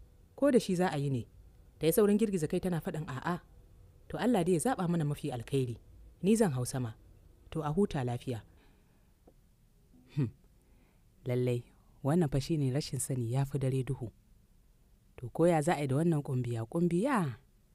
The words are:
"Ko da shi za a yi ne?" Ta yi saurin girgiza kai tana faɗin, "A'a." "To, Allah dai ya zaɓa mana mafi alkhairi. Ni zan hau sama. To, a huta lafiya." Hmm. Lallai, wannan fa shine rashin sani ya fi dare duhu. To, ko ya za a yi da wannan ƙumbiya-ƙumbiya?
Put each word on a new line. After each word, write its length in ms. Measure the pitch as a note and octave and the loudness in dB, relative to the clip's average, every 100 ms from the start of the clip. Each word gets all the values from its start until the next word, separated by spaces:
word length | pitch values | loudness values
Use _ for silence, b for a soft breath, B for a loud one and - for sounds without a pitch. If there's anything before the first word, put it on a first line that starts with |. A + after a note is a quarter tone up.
| - - - | -20 -20 -20
"Ko 160 | - C#4 | 0 4
da 80 | B3 | 4
shi 160 | - | 4
za 140 | F3 F3+ | 0 0
a 80 | C#3+ | 0
yi 120 | C#3+ | -2
ne?" 160 | B2+ G#2+ - - - - - | -2 -4 -14 -20 -20 -20 -2
Ta 80 | D#3+ | 2
yi 60 | |
saurin 260 | A3+ G3+ G#3 | 4 4 4
girgiza 300 | A3 F#3+ D3 | 2 0 -2
kai 80 | F#3 | -2
tana 200 | F#3 E3 | -2 -2
faɗin, 240 | F#3 E3 D3 | -4 -6 -6
"A'a." 340 | C3+ E3 F3 - - - - - - - | -6 -4 -4 -8 -20 -20 -20 -20 -20 -12
"To, 100 | - | -4
Allah 240 | A3 G#3+ | 2 2
dai 100 | E3+ | 2
ya 40 | E3+ | 2
zaɓa 280 | A#3+ C4 E3+ | 2 0 0
mana 140 | E3+ D3 | 0 0
mafi 240 | C#3+ D3 | -2 -6
alkhairi. 480 | B2+ - C3+ B2+ A2+ - - - - | -8 -2 0 0 -4 -14 -20 -20 -2
Ni 120 | F3+ A3 | 2 4
zan 140 | G#3 B2+ | 4 0
hau 60 | B2 | -2
sama. 280 | C3+ A#2 - - - - - - | -4 -6 -8 -20 -20 -20 -20 -10
To, 120 | D#3+ | -6
a 80 | D3 | -2
huta 320 | D#3 G3+ D3+ | 0 0 0
lafiya." 380 | A#2+ A#2+ - A2+ - b b b b b b _ _ - _ _ _ _ _ - - D3 | -4 -4 -6 -8 -10 b b b b b b _ _ -20 _ _ _ _ _ -20 -10 -4
Hmm. 120 | B2+ - - _ b b b b b _ | -4 -6 -20 _ b b b b b _
Lallai, 380 | B2+ B2 B2 A#2+ - _ _ - | -4 -2 0 -2 -6 _ _ -8
wannan 260 | C3+ F3 D3+ | 0 2 2
fa 120 | C#3 | 0
shine 320 | - D#3+ C3 | -2 0 0
rashin 240 | C3 - C3 | 0 -2 -4
sani 340 | - C3 A#2 | -4 -4 -2
ya 120 | C3 | -2
fi 140 | C#3 C#3+ | -2 -2
dare 240 | C3 C3 A#2+ | 0 0 -2
duhu. 240 | C3 A2+ - - - _ _ _ _ _ _ _ - | -6 -8 -12 -20 -20 _ _ _ _ _ _ _ -16
To, 120 | A#2+ | -8
ko 160 | - E3+ | 2 4
ya 160 | D#3+ | 4
za 120 | D3 D3 | 2 0
a 40 | |
yi 60 | C#3+ | 0
da 100 | C3+ | 0
wannan 260 | E3+ D3+ | 2 0
ƙumbiya-ƙumbiya? 1120 | C#3 B2+ A#2+ A2+ A#2 E3+ F3 F3 C4 B3 C#3+ G#2+ - _ _ | 0 -4 -2 -4 -4 -2 0 2 0 0 -2 -6 -14 _ _